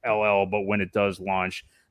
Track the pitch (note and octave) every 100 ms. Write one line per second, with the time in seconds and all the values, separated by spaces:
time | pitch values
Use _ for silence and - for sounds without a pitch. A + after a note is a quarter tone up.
0 | A#2 G#2+ G#2+ G2+ F#2+ G#2 G2 G#2 F#2 G#2+
1 | G2+ F#2 F#2+ F#2+ F#2 - - _ _